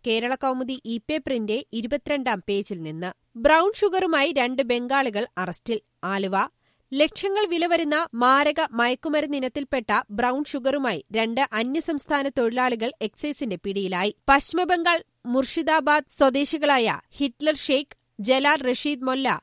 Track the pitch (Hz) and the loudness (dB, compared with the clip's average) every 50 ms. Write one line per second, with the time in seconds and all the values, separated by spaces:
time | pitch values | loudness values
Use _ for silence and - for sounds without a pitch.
0 | - 247 220 226 226 240 262 - - 269 262 254 254 240 262 254 _ 220 233 226 | 0 0 0 0 0 -2 -4 -2 0 -2 -2 -2 -4 -6 -6 -8 _ -6 -8 -6
1 | _ - 302 311 - 311 269 233 214 208 214 262 - _ - 226 214 226 285 294 | _ -4 -4 -4 -2 -2 -2 -2 -2 -2 -2 -4 -4 _ -8 -6 -4 -4 -4 -4
2 | _ - 294 277 254 254 220 190 - - 202 196 202 - 202 170 160 156 156 160 | _ -2 -4 -2 0 -2 -4 -4 -2 -2 -2 -2 -2 -4 -8 -8 -8 -8 -8 -6
3 | 180 180 - _ _ _ _ 233 233 285 311 320 349 403 415 - 415 392 339 370 | -8 -8 -8 _ _ _ _ 2 6 6 6 6 4 2 0 0 0 2 2 2
4 | 381 330 330 285 277 - 269 269 240 247 254 254 269 233 240 240 240 247 269 277 | 0 2 2 2 2 2 2 0 0 0 0 -2 0 0 -2 -2 -2 0 0 0
5 | 269 247 202 202 233 - _ - 185 185 165 - _ - 226 214 _ _ _ _ | 0 0 -2 -4 -6 -6 _ -8 -6 -6 -8 -10 _ -6 -6 -6 _ _ _ _
6 | - 180 196 196 196 190 190 190 226 294 _ _ _ _ _ _ _ _ 269 269 | -6 -4 -2 -2 -2 0 0 0 0 -2 _ _ _ _ _ _ _ _ 0 0
7 | 302 311 320 - - 403 392 415 427 349 339 330 330 339 339 330 330 294 294 311 | 0 0 0 -4 -4 -2 0 0 0 0 0 0 2 2 2 0 2 0 0 0
8 | 339 320 - 233 247 254 262 277 294 294 285 320 320 - 220 233 233 240 254 - | -2 -2 -2 2 4 6 6 6 4 2 2 0 -4 -2 0 0 0 0 0 -2
9 | - 320 294 302 302 285 285 277 254 254 _ 294 285 _ - 254 220 - 208 220 | -2 -2 0 0 0 0 -2 -2 -4 -4 _ -6 -6 _ -4 -4 -2 0 -2 -2
10 | - _ 208 202 240 247 254 277 302 - - 269 233 269 269 294 269 240 190 147 | -2 _ -4 0 0 0 0 -2 -4 -4 -6 -2 0 0 0 0 0 -2 -2 -4
11 | - _ 202 226 226 226 233 254 277 - 214 214 233 254 277 330 302 - 320 277 | -6 _ -2 -2 0 0 0 -2 -2 0 0 -2 -2 0 -2 -4 -2 -2 -4 -4
12 | - - 302 285 277 277 - 277 240 226 233 254 254 254 247 220 220 240 - _ | -2 -2 -2 0 0 -2 0 0 0 0 0 0 0 0 0 -2 -4 -6 -4 _
13 | 220 208 _ - - 294 277 - 285 226 185 170 - 202 190 196 196 185 190 175 | -8 -8 _ -6 -6 -6 -4 -4 -4 -6 -6 -6 -6 -6 -4 -4 -4 -2 -2 0
14 | 190 214 - _ _ - 277 277 - - - 339 359 311 359 339 330 349 339 330 | -2 -2 -2 _ _ 4 4 4 4 0 -2 0 2 2 2 2 2 2 2 0
15 | - _ _ _ _ 247 240 262 262 - - 330 294 294 311 320 262 294 294 302 | -2 _ _ _ _ 0 0 0 0 0 -4 -2 0 2 2 2 4 4 2 2
16 | 285 _ - - 285 269 240 277 285 - - 294 294 294 277 254 233 208 151 - | 2 _ 2 4 4 4 6 2 0 0 -2 0 2 4 4 4 4 2 0 -2
17 | _ _ - - 285 269 - _ 285 311 311 277 - - 277 277 302 _ - _ | _ _ -6 -4 -4 -4 -4 _ 0 0 0 0 0 0 0 0 0 _ -16 _
18 | _ _ _ - 196 226 254 269 277 294 302 302 262 254 247 - - 294 294 247 | _ _ _ -8 0 2 2 4 4 4 2 2 2 -2 -2 0 -2 -2 -2 -2
19 | 262 262 254 269 269 247 175 156 | -2 -2 -2 0 0 0 -2 -2